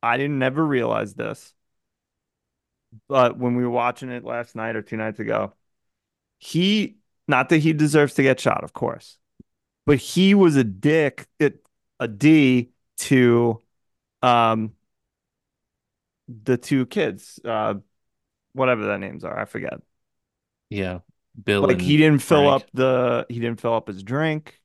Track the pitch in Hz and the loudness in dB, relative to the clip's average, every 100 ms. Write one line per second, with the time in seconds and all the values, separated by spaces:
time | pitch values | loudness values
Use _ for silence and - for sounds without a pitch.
0 | 117 120 143 143 131 139 160 135 117 107 | -2 -2 -2 -2 -2 -2 -2 0 0 -2
1 | 107 98 110 107 - _ _ _ _ _ | -6 -8 -10 -10 -18 _ _ _ _ _
2 | _ _ _ _ _ _ _ _ _ 110 | _ _ _ _ _ _ _ _ _ -20
3 | _ 135 120 - 123 123 123 120 120 123 | _ 2 2 2 -4 -2 -2 -2 -2 -4
4 | 131 123 120 120 120 117 110 110 104 110 | -12 -12 -10 -10 -10 -10 -8 -8 -10 -8
5 | 110 107 110 107 104 _ _ _ _ _ | -8 -8 -6 -4 -6 _ _ _ _ _
6 | _ _ _ _ - 156 185 214 196 _ | _ _ _ _ -8 -2 0 0 -2 _
7 | _ _ - 135 131 165 151 156 151 151 | _ _ -2 -2 2 2 2 0 2 2
8 | 143 - 135 127 135 - - - 117 - | 2 2 0 2 0 -2 -6 -8 -8 -8
9 | - _ _ _ _ _ _ _ - 143 | -16 _ _ _ _ _ _ _ 0 0
10 | - - 190 202 185 139 117 95 147 160 | 0 2 4 6 6 4 0 0 0 2
11 | 147 - - _ 147 - _ _ _ _ | 0 -4 -20 _ -2 -2 _ _ _ _
12 | 120 104 147 156 139 127 123 _ _ - | -10 2 4 6 6 2 -2 _ _ -14
13 | - 135 120 117 120 113 _ _ _ _ | 0 4 4 4 2 -2 _ _ _ _
14 | _ _ 127 120 113 110 110 _ _ _ | _ _ 2 2 2 0 -6 _ _ _
15 | _ _ _ _ _ _ _ _ _ _ | _ _ _ _ _ _ _ _ _ _
16 | _ _ - 120 107 127 - 139 123 208 | _ _ -20 -14 -2 -2 0 -2 -2 -2
17 | 151 98 - - - 113 107 101 _ _ | -4 -6 -16 -16 -6 -4 -4 -6 _ _
18 | _ _ _ _ _ 127 127 120 104 101 | _ _ _ _ _ -4 -2 0 -2 -6
19 | 98 - - - 107 - - - _ _ | -8 -12 -12 -10 -10 -10 -12 -12 _ _
20 | _ _ _ _ _ _ _ 104 92 90 | _ _ _ _ _ _ _ -8 -6 -8
21 | _ _ _ - 101 101 139 127 180 151 | _ _ _ -12 -2 0 2 0 2 4
22 | 156 147 - 156 143 135 - 123 131 127 | 4 2 2 2 4 2 -2 -2 0 0
23 | 123 120 - 120 117 117 120 117 110 95 | 0 -2 -6 -6 -6 -4 -2 -4 -4 -14
24 | 98 131 160 156 151 - | -8 -4 -2 -4 -10 -20